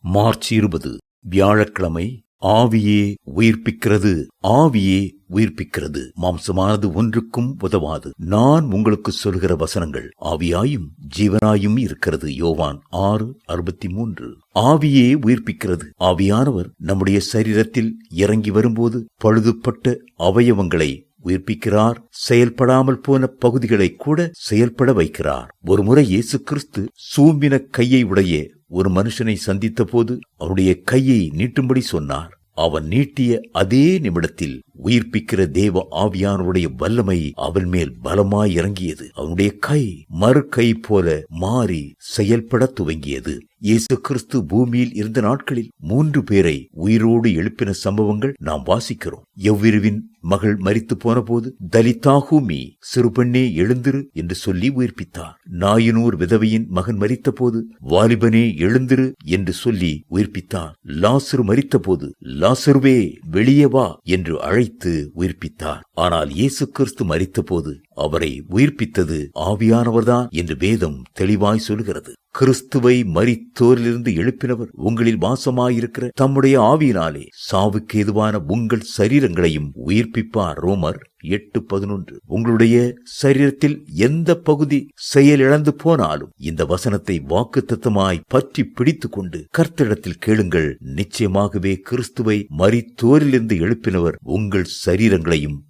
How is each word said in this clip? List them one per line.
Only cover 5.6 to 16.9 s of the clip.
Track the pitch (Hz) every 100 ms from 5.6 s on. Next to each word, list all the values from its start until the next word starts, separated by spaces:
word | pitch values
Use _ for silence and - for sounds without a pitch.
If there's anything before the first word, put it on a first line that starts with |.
| 78 - 73 71 64 -
மாம்சமானது | 90 87 - 92 95 104 101
ஒன்றுக்கும் | 82 113 120 113 - 123 -
உதவாது. | 95 101 76 78 73 -
நான் | 82 104 127 156
உங்களுக்கு | 147 98 110 107 -
சொல்கிற | - 104 92 90
வசனங்கள் | 85 80 101 82 69 71 _
ஆவியாயும் | 78 80 85 85 120 139 78 - 73 85
ஜீவனாயும் | 104 101 107 107 104 113
இருக்கிறது. | 110 - - 78 76
யோவான் | 67 85 78 76 73 _
ஆறு | 85 98 107 110 131
அறுபத்தி | - 87 87 87 98
மூன்று. | 92 113 87 60 - _
ஆவியே | - 117 156 147 139 123
உயிர்ப்பிக்கிறது. | 147 113 127 113 92 101 87 73 _
ஆவியானவர் | 92 87 98 107 135 110 92 _
நம்முடைய | 78